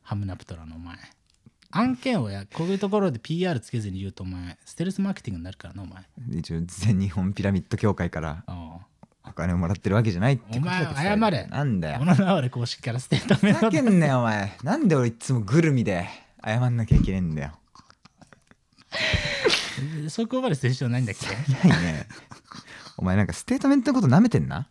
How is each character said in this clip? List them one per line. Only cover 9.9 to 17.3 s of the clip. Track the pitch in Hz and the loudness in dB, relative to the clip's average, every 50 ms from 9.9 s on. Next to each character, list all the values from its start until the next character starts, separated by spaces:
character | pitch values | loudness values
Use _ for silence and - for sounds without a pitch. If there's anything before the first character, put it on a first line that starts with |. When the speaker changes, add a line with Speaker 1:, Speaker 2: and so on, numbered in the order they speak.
Speaker 2:
る | 92 | 2
わ | 110 117 | 2 2
け | 110 92 | 2 0
じ | 85 | 0
ゃ | |
な | 101 127 | 2 2
い | 139 | 0
っ | |
て | 127 - - 113 120 | 0 -2 -6 -4 -4
こ | 143 | -2
と | 175 | -2
だ | 180 185 160 | -2 -2 -2
け | - 147 | -4 -4
伝 | 139 151 | -4 -2
え | 196 | 0
る。 | 208 | 2
Speaker 1:
お | |
前、 | 214 226 214 | 2 2 2
謝 | |
れ。 | 175 117 87 - | 0 0 -4 -6
Speaker 2:
な | - - 147 | -6 -4 -2
ん | 139 113 92 | 0 0 0
だ | 82 78 71 | -2 -4 -4
よ。 | 67 | -2
Speaker 1:
物 | 131 180 175 | 2 4 4
の | 127 196 180 196 | 4 6 4 4
あ | 170 | 2
れ | 127 127 | 2 -2
公 | - 123 117 | -2 -4 -4
式 | 120 - - | -4 -6 -8
か | - 127 113 | -6 -6 -6
ら | 123 | -6
ス | - - | -2 0
テ | - | -2
ー | 127 - | -2 2
ト | - 190 - - | 2 2 4 6
メ | 208 | 4
ン | 202 | 4
ト。 | - | 4
Speaker 2:
ふ | 214 | 4
ざ | 226 - | 2 2
け | 311 | 4
ん | 269 233 202 175 | 4 6 6 6
な | 160 | 6
よ、 | 147 135 127 | 4 4 2
お | 120 | 2
前。 | 113 110 104 98 98 - - 117 | 2 0 0 -2 -4 -6 -8 -4
な | 135 208 311 | -4 -2 2
ん | 311 | 4
で | 208 160 | 4 4
俺 | 139 123 120 | 4 2 0
い | 117 | -2
つ | - - - 135 | -4 -4 -2 0
も | 120 | 0
グ | 104 95 117 165 165 | 0 2 2 4 4
ル | 160 143 | 4 4
ミ | 127 110 | 2 2
で | 104 95 87 90 - - - - _ _ _ - | 0 0 -2 -2 -6 -10 -18 -20 _ _ _ -6
謝 | - 110 120 123 123 | -2 0 0 0 0
ん | 120 | 0
な | 117 113 | 0 2
き | - - | 4 4
ゃ | |
い | - | 4
け | - - | 4 4
ね | 95 95 | 0 -2
え | 90 | -2
ん | 82 | -2